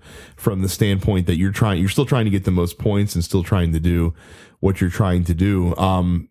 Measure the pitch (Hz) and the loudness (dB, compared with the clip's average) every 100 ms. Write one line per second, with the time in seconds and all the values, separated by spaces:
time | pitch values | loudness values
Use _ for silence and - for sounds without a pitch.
0 | - - - - - 95 95 - 104 98 | -12 -20 -20 -6 -4 -2 -4 0 0 2
1 | 104 95 87 85 95 98 110 90 95 120 | 2 0 2 0 0 2 0 2 0 0
2 | 131 127 110 98 92 90 87 - 110 101 | 0 0 2 0 0 0 0 -2 -2 0
3 | 101 87 85 95 85 101 85 80 87 87 | -2 -2 -2 -2 0 0 0 0 0 0
4 | 82 - - - - - 98 95 92 - | 0 -4 -14 -20 -20 -4 -2 0 -2 0
5 | 98 90 85 82 98 98 87 - 95 92 | 0 2 0 0 2 2 0 0 0 2
6 | 87 87 - | 0 -2 -4